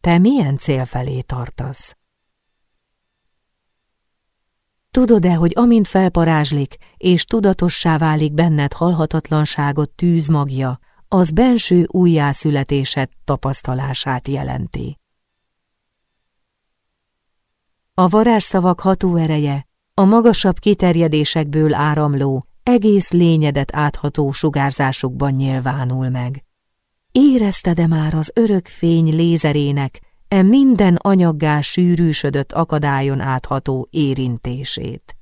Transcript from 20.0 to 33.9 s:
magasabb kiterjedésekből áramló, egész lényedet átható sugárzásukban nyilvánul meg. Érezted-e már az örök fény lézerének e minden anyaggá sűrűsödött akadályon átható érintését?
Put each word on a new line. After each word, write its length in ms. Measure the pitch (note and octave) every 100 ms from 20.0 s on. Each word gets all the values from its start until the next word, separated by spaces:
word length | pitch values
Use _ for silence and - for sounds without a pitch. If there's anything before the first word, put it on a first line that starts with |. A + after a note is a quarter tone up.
magasabb 560 | G3 A3+ A#3 G#3 F#3+ F3
kiterjedésekből 1120 | G#3 G3 F3+ E3 E3 D3+ D3 E3 D3 D3+ D#3
áramló, 720 | C#3 D3 D3+ D3 C#3 C#3 C3 - _
egész 480 | - B3 G#3+ G3+ -
lényedet 640 | F3 E3+ D#3+ D3+ C#3+ C3+ -
átható 560 | D3 - D3 - C#3+
sugárzásukban 1000 | C3+ D#3 C#3+ C#3 C3 C3+ B2+ B2+ B2+ C#3
nyilvánul 800 | C3+ C3+ C3 B2+ C#3 B2+ B2+ C3
meg. 340 | B2+ B2 C3+ _ _ _ _ _ _ _
Érezted-e 760 | B3 C#4+ B3+ G#3 - F#3 E3+ E3
már 260 | D#3+ D#3
az 180 | D#3 D3+ -
örök 320 | A3+ G3 F3
fény 480 | - E3+ E3 D#3+ D#3+
lézerének 840 | E3+ E3 D3+ D3 C#3+ C#3+ C3+ - _ _ _
e 140 | G3
minden 540 | F#3+ C4 C4+ G#3+ G3 F3
anyaggá 680 | G3 F#3+ F3 D3+ D3+ D3
sűrűsödött 920 | D3 - F3 E3+ E3+ D3+ C#3+ C#3 C3+
akadályon 680 | - E3 D3+ D3 C#3 C#3 C3+
átható 680 | C3+ B2+ - C#3 - C3
érintését? 1300 | -